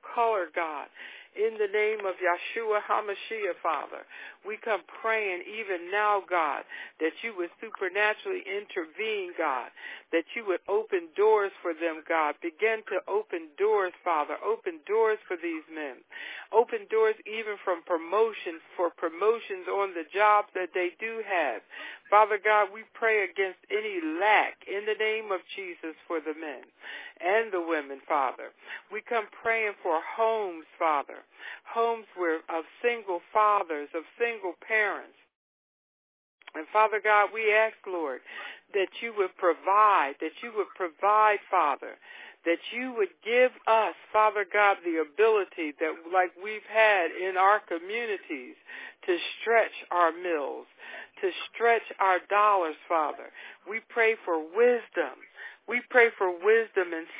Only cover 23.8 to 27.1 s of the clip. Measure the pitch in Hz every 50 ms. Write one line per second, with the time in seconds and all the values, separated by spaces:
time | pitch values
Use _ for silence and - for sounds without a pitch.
23.8 | 214 214 202 180 160 156 156 170 190 214 214 185 147 120 - - - - 180 202
24.8 | 208 214 214 214 214 220 214 220 220 214 196 180 - - - - 196 180 170 -
25.8 | - 160 156 - - - 170 160 147 160 151 156 160 151 131 123 - - _ _
26.8 | - - - - - -